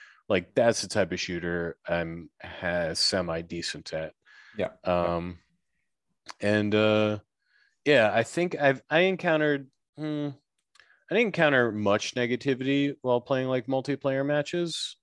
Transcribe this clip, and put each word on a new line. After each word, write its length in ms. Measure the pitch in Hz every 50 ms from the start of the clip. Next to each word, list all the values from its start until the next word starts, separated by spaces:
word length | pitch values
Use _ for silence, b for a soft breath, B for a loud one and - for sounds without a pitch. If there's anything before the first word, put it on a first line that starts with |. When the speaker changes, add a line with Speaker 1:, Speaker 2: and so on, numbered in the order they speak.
| b b b b b b
Speaker 1:
Like, 240 | 104 92 90 - -
that's 280 | 135 117 117 - -
the 60 | - 95
type 220 | - 107 95 82 92
of 60 | 90
shooter 580 | - - 87 85 82 87 87 87 85 82 - _ -
I'm 420 | - 87 85 85 82 82 85 82 - _ - -
ha-, 500 | 87 - - - 87 87 87 85 80 82
semi 480 | - - - - 95 90 85 82 82
decent 520 | 85 87 90 85 - - - 73 71 - 80
at. 200 | 80 80 78 - _ b b b b b b b
Speaker 2:
Yeah. 120 | 104 92 - - _ -
Yeah. 300 | 92 87 87 87 85 87
Speaker 1:
Um, 240 | 85 85 90 90 85 _ _ _ _ _ _ _ _ _ _ _ _ _ _ _ _ _ - - -
and, 360 | - 104 104 107 104 104 104
uh, 440 | 107 107 107 107 107 107 107 107 104 - _ _ _ _ _ _ _ _ _ _ _ -
yeah, 260 | 147 147 123 110 104 98
I 100 | 113 113
think 360 | - - 170 175 175 170 156
I've, 220 | 147 135 135 120 _ -
I 120 | 151 165
encountered, 680 | 180 190 190 170 175 175 160 151 151 151 143 139 135 131 _ _ _ _ -
hmm, 320 | - 151 156 151 147 147 143 135 - _ _ _ _ _ _ _ b b b b b b b
I 60 | 170
didn't 120 | 180 165
encounter 440 | 170 - 170 165 147 143 127 120 117
much 420 | 104 107 104 101 101 107 - - -
negativity 800 | 127 123 117 123 117 - 139 131 120 127 135 139 143 143 143 139 -
while 180 | - 127 123 120
playing, 280 | 120 - 139 131 131
like, 200 | 131 131 127 113
multiplayer 580 | 127 135 135 131 - 139 135 - 139 135 135 139
matches. 680 | 143 147 147 143 - - 175 175 170 156 - - - - _